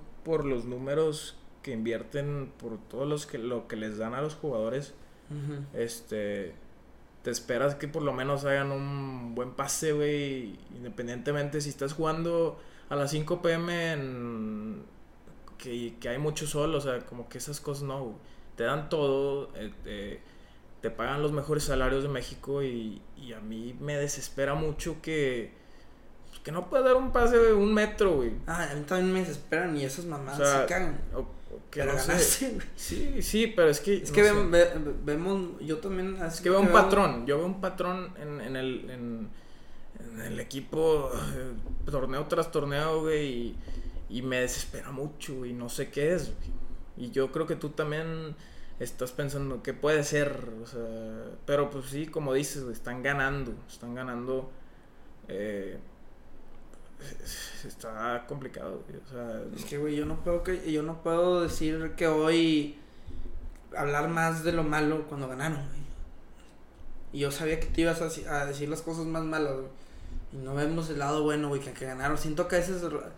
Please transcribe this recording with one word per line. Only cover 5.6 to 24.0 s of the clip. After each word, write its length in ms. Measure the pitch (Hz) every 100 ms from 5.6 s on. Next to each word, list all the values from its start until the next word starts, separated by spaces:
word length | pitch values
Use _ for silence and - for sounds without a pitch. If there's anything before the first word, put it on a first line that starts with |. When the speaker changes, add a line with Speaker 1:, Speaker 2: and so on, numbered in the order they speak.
| 139 -
Speaker 1:
Este, 800 | 117 - - 107 104 101 90 - - - - - - -
te 80 | 127
esperas 420 | 117 - 120 139
que 140 | 143 147
por 140 | 160
lo 100 | 147
menos 320 | 127 135 139
hagan 260 | 143 139 139
un 640 | 139 139 139 135 131 120
buen 180 | 117 127
pase, 360 | 127 135 - 160
güey, 640 | 147 147 147 143 135 113 - - 123
independientemente 840 | 120 107 120 123 131 147 143 151
si 80 | 147
estás 260 | 135 139
jugando 640 | 156 160 160 170 170 165 - - - -
a 40 | 143
las 140 | 139
cinco 300 | 151 151 -
P 120 | 170
M 380 | 165 170 170 165
en... 920 | 151 135 127 120 113 110 107 110 85 - - - - - - - -
que, 400 | 131 120 117 113
que 100 | 123
hay 80 | 123
mucho 280 | 151 151 151
sol, 280 | 147 156
o 60 | 151
sea, 200 | 139 123 -
como 200 | 127 117
que 100 | 127
esas 200 | - 147
cosas 260 | - 139
no, 180 | 143 135
güey. 120 | 123 101 - - - -
Te 80 |
dan 260 | 117 147 151
todo, 580 | 160 143 135 139 139 - -
eh, 160 | 107 - -
eh, 340 | 104 101 - - - - - - -
te 80 | 110
pagan 320 | - 120 143
los 100 | 151
mejores 320 | 147 151 147
salarios 380 | 147 131 127 135
de 80 | 143
México 520 | 131 - - - 139
y, 380 | 135 120 110 98 - -
y 160 | 131
a 80 | 107
mí 340 | 107 110 117 123
me 160 | 143
desespera 580 | 147